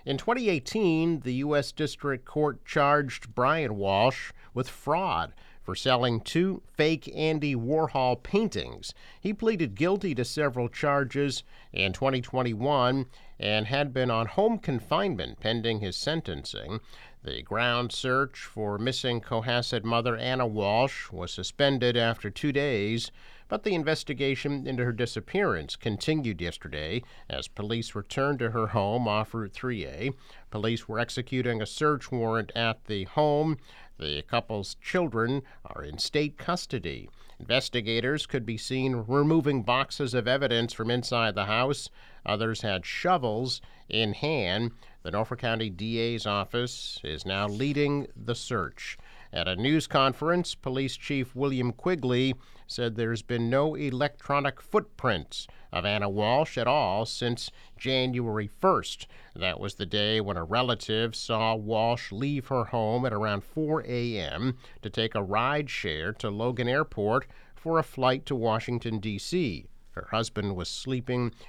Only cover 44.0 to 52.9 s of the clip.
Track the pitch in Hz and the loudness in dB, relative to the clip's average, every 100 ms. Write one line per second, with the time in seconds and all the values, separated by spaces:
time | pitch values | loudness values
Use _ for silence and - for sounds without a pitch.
44 | 110 98 147 151 90 98 117 - - - | 0 0 0 2 2 0 -2 -4 -18 -14
45 | - 98 113 123 120 113 110 87 110 113 | -4 -2 -2 -2 -2 0 -2 -4 -2 0
46 | 117 117 107 101 95 120 123 - - - | 0 0 0 0 0 -2 -2 -4 -10 -8
47 | 71 78 95 98 104 104 139 147 143 143 | -8 -6 -2 0 0 0 0 2 2 0
48 | - - 107 117 - 113 76 - - - | -4 -8 -6 -6 -2 -2 -2 -6 -12 -12
49 | - - - 85 85 92 127 156 - 143 | -16 -18 -8 -4 -2 0 2 2 2 4
50 | 135 123 156 180 165 - 135 131 135 - | 4 2 2 2 0 -6 -4 -2 -2 -4
51 | - 139 127 123 139 131 123 117 180 180 | -4 -2 -2 -2 0 2 0 0 -2 0
52 | 127 123 131 123 - - - - 120 | 2 4 2 0 -6 -20 -10 -4 -2